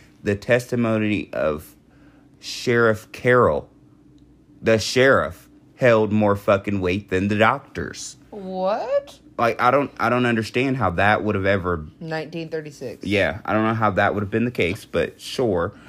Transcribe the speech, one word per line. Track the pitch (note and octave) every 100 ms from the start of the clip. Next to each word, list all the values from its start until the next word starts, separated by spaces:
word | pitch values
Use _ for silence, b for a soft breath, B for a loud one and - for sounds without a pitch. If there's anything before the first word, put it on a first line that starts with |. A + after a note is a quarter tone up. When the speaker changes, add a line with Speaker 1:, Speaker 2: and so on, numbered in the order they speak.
| B B
Speaker 1:
the | G#2+ G2+
testimony | - A#2+ B2+ B2 A2+ A2 G#2+ G2+ -
of | A#1+ D2+ D2+ - - _ B B B B _
Sheriff | - - - A#2 A2+ G#2 -
Carroll, | - B2 B2 G2+ C#2+ - _ _ _ _ - - _ _ -
the | A2 A2
sheriff, | - B2+ C3 G#2+ D2 - - _ _ -
held | B2+ A2 G#2+
more | G#2+ G#2 G2+
fucking | - G2 G#2 G2+
weight | F2+ F#2+ G2+
than | F#2 G2+
the | G#2
doctors. | A2 C3+ - - D2 - - - -
Speaker 2:
What? | G#3+ F#3 F#3 F#3 A3+ A4+ C#5+ C#5+ - - -
Speaker 1:
Like, | A#2 -
I | A#2+
don't, | C3+ C3+ -
I | A2+
don't | B2 B2
understand | A2+ G#2+ B2 C3+ C3
how | F#2+
that | F2 G2+ G#2+
would | G#2 G2
have | F#2+
ever | G2+ F2+ F2 D#2 -
Speaker 2:
Nineteen | D#3+ D#3+ D3+ E3 D#3+
thirty-six. | D#3+ D3+ C#3 B2+ E2+ -
Speaker 1:
Yeah, | G2+ E2+ F2+ -
I |
don't | G#2+
know | A2
how | A2+ G#2+
that | F#2+ G2+
would | F2+
have | G2
been | A2 B2
the |
case, | - F2 G2+
but | - E2+ - -
sure. | - - B2 F2 E2+ B